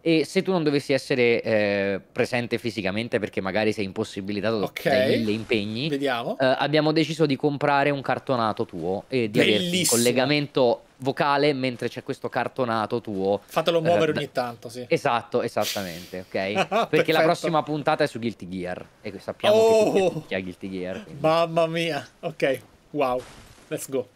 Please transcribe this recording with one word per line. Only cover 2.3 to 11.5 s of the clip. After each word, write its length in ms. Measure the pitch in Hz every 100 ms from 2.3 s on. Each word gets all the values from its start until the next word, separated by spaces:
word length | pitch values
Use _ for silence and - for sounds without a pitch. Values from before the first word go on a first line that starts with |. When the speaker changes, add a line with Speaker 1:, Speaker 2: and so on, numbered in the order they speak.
| 123 120 117
Speaker 1:
fisicamente 640 | 117 107 92 101 120 117
perché 200 | 98 -
magari 320 | 95 98 110
sei 140 | 107 95
impossibilitato 720 | 101 107 - 95 104 101 113
Speaker 2:
Ok. 260 | 92 -
Speaker 1:
dai 320 | 165 131 131 -
mille 140 | 110
impegni, 560 | 110 104 113 101 110 156
Speaker 2:
Vediamo. 500 | 139 139 117 135 247
Speaker 1:
eh, 60 | 131
abbiamo 460 | 135 143 151 151
deciso 340 | 156 151 160 151
di 120 | 131
comprare 520 | 147 143 143 143 139
un 120 | 143
cartonato 640 | 131 120 - 127 113 101 113
tuo 400 | 92 82 95 -
e 240 | 131 113
di 80 | 107
averti 240 | - 107
in 60 | 175
Speaker 2:
Bellissimo. 300 | 180 170 117
Speaker 1:
collegamento 760 | 120 123 131 147 143 - 123 - - _
vocale 560 | 131 127 147 143 147